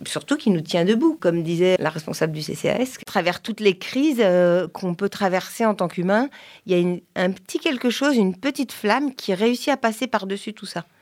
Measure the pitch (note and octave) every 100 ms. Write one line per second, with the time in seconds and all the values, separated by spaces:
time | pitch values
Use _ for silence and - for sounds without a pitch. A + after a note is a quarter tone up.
0 | - D3 - D4+ A3+ F3 D#3 F3+ F3+ A3+
1 | D#4+ D#4 F3+ E3+ D#3+ E3+ F3+ F#3 D3 D#3
2 | E3 E3 D#3+ D#3 D3+ D#3+ D#3 D3+ B3+ -
3 | - G#3 E3+ E3+ - G#3+ G#3 F#3 - B3+
4 | D4+ A#3+ G3+ F3+ F3 F3 E3 - F#3 E3+
5 | G3+ - G3 F#3 - - A3+ G3+ F3 -
6 | F3 G#3 C#4 - - - - F3+ F3+ F3
7 | - - F#3 F#3 - E4 E4+ B3+ B3 G#3+
8 | C#4 B3+ F#3+ F3+ C#4 C4+ B3 - G#3 A#3+
9 | C#4+ C4 - F#3 A3+ A#3+ - C4+ A3+ A3
10 | B3+ G#3+ F#3+ G3+ - G#3+ F#3+ E3+ - _